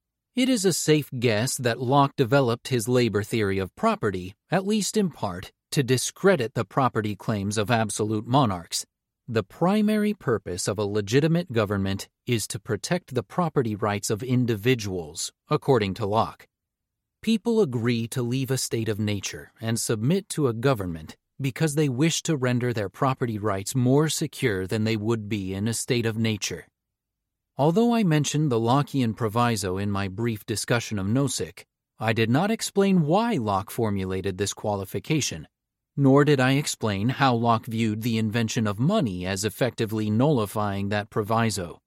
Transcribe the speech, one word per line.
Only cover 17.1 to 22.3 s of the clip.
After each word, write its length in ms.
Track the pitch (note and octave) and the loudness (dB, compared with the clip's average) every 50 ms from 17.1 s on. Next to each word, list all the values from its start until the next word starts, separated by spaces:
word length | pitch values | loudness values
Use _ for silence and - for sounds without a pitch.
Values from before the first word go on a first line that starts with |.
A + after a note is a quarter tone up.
| _ _ | _ _
People 380 | - A3 A3+ A3 - A#3 A3+ A3 | -2 -2 0 0 0 0 0 0
agree 480 | G3+ C#3+ A#2+ B2 A2 B2 B2 A#2 A2+ A2+ | 0 0 0 -2 0 0 0 -2 -2 -4
to 140 | - C3+ | -4 -4
leave 280 | A#2+ A#2 B2 C3+ C3+ A#2+ | -4 -2 -2 -4 -2 -2
a 60 | C3+ | -4
state 320 | B2+ - - - A#2 A2 A2 | -4 -4 -4 -4 -4 -2 -2
of 100 | G#2+ G2 | -2 -2
nature 540 | G#2+ G#2 G#2 G2 - - - D2 C#2+ - _ - | -2 -2 -2 -4 -6 -8 -10 -12 -16 -18 _ -8
and 180 | A2 A2+ A2+ G#2+ | -4 -4 -2 -2
submit 500 | - - A#2+ G#2+ A2 C3+ F3+ G3 F#3 - | -2 -2 -2 0 0 0 0 0 -2 -4
to 180 | - - D3+ B2 | -4 -2 0 0
a 60 | A2 | 0
government 640 | A#2 A#2 C#3+ C3+ G#2 F#2+ F2+ E2 D#2+ D#2 D#2 - _ _ _ _ - | 0 0 0 0 0 -2 -6 -6 -8 -12 -16 -18 _ _ _ _ -6
because 360 | C3+ C3+ - - D#3+ D#3 C#3+ | -6 -4 -2 -2 -2 0 0
they 140 | D#3 D#3 C#3+ | 0 0 0
wish 340 | B2 A#2+ D#3 E3+ D3+ - | 2 0 0 0 0 -2
to 120 | - - | -2 -2